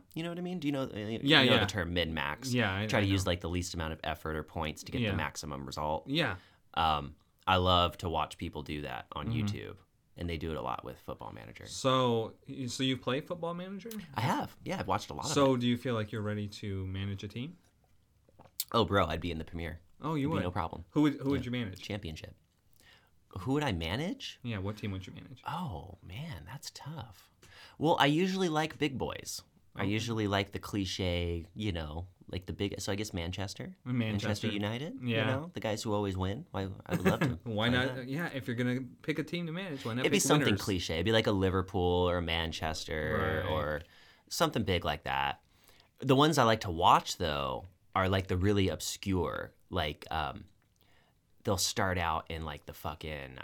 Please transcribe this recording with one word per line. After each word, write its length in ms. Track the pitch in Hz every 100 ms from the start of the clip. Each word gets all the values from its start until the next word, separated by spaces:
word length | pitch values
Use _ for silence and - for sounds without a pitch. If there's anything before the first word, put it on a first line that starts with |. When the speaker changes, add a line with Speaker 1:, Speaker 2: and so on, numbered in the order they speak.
| - -
Speaker 1:
You 80 |
know 60 | 170
what 100 | 170
I 20 |
mean? 180 | 180 180
Do 80 | 147
you 40 |
know, 180 | 139 131
uh, 60 | 101
you 220 | 104 113
Speaker 2:
Yeah, 220 | 139 151
Speaker 1:
know 100 | 131
Speaker 2:
yeah. 60 | 120
Speaker 1:
the 60 | 101
term 260 | 101 85
min-max? 580 | 87 82 80 71 73 131
Speaker 2:
Yeah, 240 | 123 107 95
I, 120 | 110
Speaker 1:
Try 120 | 113
Speaker 2:
I 20 |
Speaker 1:
to 40 | 98
use, 180 | 98 92
Speaker 2:
know. 40 |
Speaker 1:
like, 100 | 90
the 80 | 85
least 260 | 90 87 87
amount 180 | 80
of 60 | 80
effort 320 | - 78 78 78
or 60 |
points 380 | 78 87 78 76
to 80 | -
get 100 | -
Speaker 2:
Yeah. 100 | 113
Speaker 1:
the 60 | 98
maximum 480 | 76 - 76 71 67
result. 400 | 69 76 78 -
Speaker 2:
Yeah. 280 | 147 139 92 - _ _
Speaker 1:
Um, 420 | - 80 76 71 - _ _ -
I 100 | 92
love 400 | 90 90 87 -
to 100 | 90
watch 280 | 80 76 -
people 260 | 85 78
do 200 | 69 76
that 240 | 69 60 -
on 160 | - 73
Speaker 2:
Mm-hmm. 120 | 117 101
Speaker 1:
YouTube, 300 | 85 50 - _ _ _ -
and 140 | 87
they 80 | 82
do 140 | 80
it 60 | 78
a 40 |
lot 240 | 62 58 64
with 120 | 65
Football 340 | - - 55
Manager. 320 | 50 53 - -
Speaker 2:
So, 680 | - 135 131 127 117 107 - -
y-, 200 | 135 127
so 160 | -
you've 180 | 131 127
played 240 | - 131 151
Football 260 | 175 165 175
Manager? 340 | 185 196 233 214 165 135
Speaker 1:
I 60 |
have. 340 | 123 285 - -
Yeah, 160 | 135 185
I've 80 | 95
watched 220 | 92 -
a 40 |
lot 120 | - 143
of 60 |
Speaker 2:
So 240 | 147 139 127
Speaker 1:
it. 40 |
Speaker 2:
do 60 | 120
you 80 | 120
feel 180 | 131 117
like 160 | 107
you're 80 | 113
ready 260 | 104 104 101
to 380 | - 107 95 92
manage 360 | 95 98 98
a 40 | 104
team? 300 | 120 139 175 _ _ _ _ _ _ _ - - - -
Speaker 1:
Oh, 140 | 117 101
bro, 200 | 98 90
I'd 120 | 85
be 120 | 87
in 60 | 82
the 60 |
Premier. 380 | 80 85 82 80 - -
Speaker 2:
Oh, 140 | 147 156
you 120 | 135
Speaker 1:
It'd 40 |
be 20 | 160
Speaker 2:
would? 80 |
Speaker 1:
no 80 | 90
problem. 340 | 92 82 82 -
Speaker 2:
Who 100 | 156
would, 140 | 147 135
who 160 | 135
would 100 | 139
Speaker 1:
Yeah. 40 | 120
Speaker 2:
you 60 |
manage? 300 | 123 107 98
Speaker 1:
Championship. 540 | - 101 85 80 - - _ _ _ - - - _ _ _ -
Who 120 | 90
would 100 | 143
I 100 | 147
manage? 640 | 90 82 107 170 269 - -
Speaker 2:
Yeah, 160 | 120 107
what 180 | 95 107
team 140 | 107
would 140 | 95 92
you 60 |
manage? 280 | - - 123 -
Speaker 1:
Oh, 520 | 165 175 80 73 - 87
man, 360 | 98 165 95 76
that's 260 | 135 -
tough. 560 | - - 160 120 - - _ - - - -
Well, 200 | 147 170
I 60 | 143
usually 420 | 156 190 190 185
like 300 | 156 165 -
big 200 | 147 123
boys. 440 | 76 - - - - _ _ -
I 60 |
Speaker 2:
Okay. 80 | 98
Speaker 1:
usually 380 | 107 117 110 104
like 240 | 98 101
the 60 | 95
cliche, 880 | - 104 95 - 92 87 87 85 80
you 200 | - 107
know, 340 | 87 78 78 92 - -
like, 160 | 95 92
the 80 |
big, 260 | 95 101 -
so 140 | 104
I 20 | 101
guess 180 | 107
Manchester. 640 | 92 85 92 98 - 127 185
Speaker 2:
Manchester. 640 | 127 123 113 104 107 107 113
Speaker 1:
United, 460 | 101 104 117 151 269
Speaker 2:
Yeah. 160 | 123 113
Speaker 1:
you 60 | 110
know, 260 | 135 165
the 60 | -
guys 240 | 110 110
who 100 | 113
always 220 | 104 101 92
win. 300 | 92 110 170
Why, 180 | 98 98 101 -
I 100 | 175
would 100 | 180
love 140 | 156
to 80 | 151
Speaker 2:
<laughs> 160 | 82
Why 240 | 120 104 117
Speaker 1:
play 100 | 123
Speaker 2:
not? 180 | 131 131
Speaker 1:
that. 100 | 127
Speaker 2:
Yeah, 220 | 139 170
if 140 | 135 123
you're 80 | 117
gonna 240 | 123 123 123 -
pick 180 | - 151
a 40 |
team 240 | 147 175 170
to 40 |
manage, 320 | 160 190 139
why 120 | 120 117
not 60 |
Speaker 1:
It'd 120 | 131
be 40 | 202
Speaker 2:
pick 40 |
Speaker 1:
something 220 | 143 151 123
Speaker 2:
winners? 160 | 101
Speaker 1:
cliche. 320 | - 92 -
It'd 120 | 82 90
be, 60 |
like, 160 | 113 113
a 40 |
Liverpool 760 | 101 95 92 92 98 87 87 90
or 100 | 87
a 20 |
Manchester 1200 | 85 82 82 80 80 80 - 78 78 73 78 78 76
Speaker 2:
Right. 60 |
Speaker 1:
or 300 | 78 76 76 - - - - -
something 340 | - 160 143
big 220 | 98 87 82
like 180 | 73
that. 380 | 65 67 69 - _ _ - - _ -
The 160 | 135 135
ones 220 | 151 151
I 80 | 117
like 160 | 113
to 100 | 101
watch, 460 | 82 95 151 - -
though, 480 | 82 71 67 62 - - _ 95
are, 120 | 95
like, 200 | 95 95
the 100 | 90
really 320 | 95 101 92
obscure, 840 | 78 - - 104 92 76 50 - - -
like, 360 | 90 78 76 -
um, 360 | 82 71 - - _ _ _ _ - _ _ _ _
they'll 140 | - 95
start 400 | - - 98 90
out 340 | 85 80 -
in, 140 | 80 80
like, 200 | 73 -
the 80 |
fucking, 680 | 80 - 76 80 76 67 65